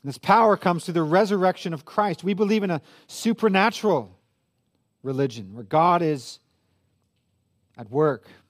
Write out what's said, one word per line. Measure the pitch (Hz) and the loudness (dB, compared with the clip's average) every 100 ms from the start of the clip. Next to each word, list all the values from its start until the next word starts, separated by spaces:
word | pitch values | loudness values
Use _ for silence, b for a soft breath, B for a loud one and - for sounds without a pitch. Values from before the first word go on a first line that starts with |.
This | 139 127 | -12 -8
power | - 220 226 196 | 2 4 6 2
comes | 190 170 | 0 -2
through | - | -2
the | 170 | -2
resurrection | 156 180 208 202 185 180 185 | 2 2 2 2 0 0 -8
of | 160 | -10
Christ. | - - 208 165 | -6 -2 -2 -2
We | 180 | -4
believe | 196 208 220 | -2 0 0
in | 196 | 0
a | 160 b b b | -4 b b b
supernatural | - 226 226 220 190 214 - 214 151 101 92 _ _ _ _ _ _ _ _ | -4 -4 0 2 2 2 0 -2 -2 -4 _ _ _ _ _ _ _ _ _
religion | 131 131 139 113 95 | -8 -4 -4 -4 -16
where | 110 | -18
God | 98 156 175 175 | -2 2 4 2
is | 165 143 117 - _ _ _ _ _ _ _ _ _ _ _ _ _ - | 0 -4 -8 -20 _ _ _ _ _ _ _ _ _ _ _ _ _ -20
at | 107 | -6
work. | 135 156 123 - - | 0 0 0 -10 -20